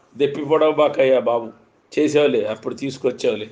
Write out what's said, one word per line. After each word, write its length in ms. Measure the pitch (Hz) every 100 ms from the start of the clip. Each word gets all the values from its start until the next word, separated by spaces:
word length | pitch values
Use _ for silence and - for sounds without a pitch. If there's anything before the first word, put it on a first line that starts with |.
| _ 113
దెప్పి 280 | 143 147 143
పొడవబాకయ్యా 760 | 156 208 147 147 - 131 127
బాబు, 300 | 113 117 113 - _ _ _ -
చేసావులే, 440 | 151 147 143 120
అప్పుడు 300 | 104 107 127
తీసుకొచ్చావులే," 720 | 120 139 - 131 - 127 107 110